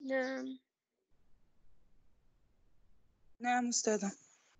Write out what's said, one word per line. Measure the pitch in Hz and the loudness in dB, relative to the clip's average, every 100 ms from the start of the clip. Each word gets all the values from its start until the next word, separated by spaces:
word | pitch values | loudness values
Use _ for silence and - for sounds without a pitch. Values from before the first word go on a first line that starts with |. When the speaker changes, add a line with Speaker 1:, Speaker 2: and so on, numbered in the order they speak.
Speaker 1:
نعم. | 269 262 254 262 262 262 _ _ _ _ _ - - - - _ - - - - - - _ _ _ _ _ - - - - _ - - | -2 0 0 -2 -6 -10 _ _ _ _ _ -20 -20 -20 -20 _ -20 -20 -20 -20 -20 -20 _ _ _ _ _ -20 -20 -20 -20 _ -20 -6
Speaker 2:
نعم | 240 247 247 | 0 2 2
أستاذة. | 233 - 214 202 - - _ _ _ | 2 2 2 0 -6 -14 _ _ _